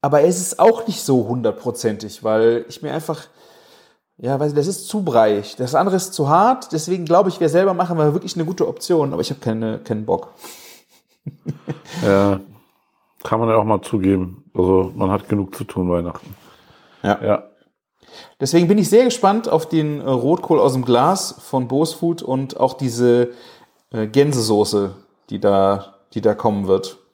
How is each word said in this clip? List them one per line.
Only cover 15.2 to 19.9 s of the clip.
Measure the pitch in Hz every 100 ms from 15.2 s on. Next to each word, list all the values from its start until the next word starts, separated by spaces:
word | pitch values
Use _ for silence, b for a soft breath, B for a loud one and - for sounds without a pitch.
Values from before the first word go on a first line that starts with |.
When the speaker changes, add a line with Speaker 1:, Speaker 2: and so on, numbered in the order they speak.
| -
Speaker 2:
genug | 104 95 -
zu |
tun | 110 - 90
Weihnachten. | 87 85 - - - b b b b b b
Speaker 1:
Ja. | - 101
Speaker 2:
Ja. | 104 101 - _ _ _ _ _ B B B _
Speaker 1:
Deswegen | 135 170 175
bin | 208
ich | 175
sehr | 214 254
gespannt | 240 190 214 -
auf | 160 160
den, | 160 151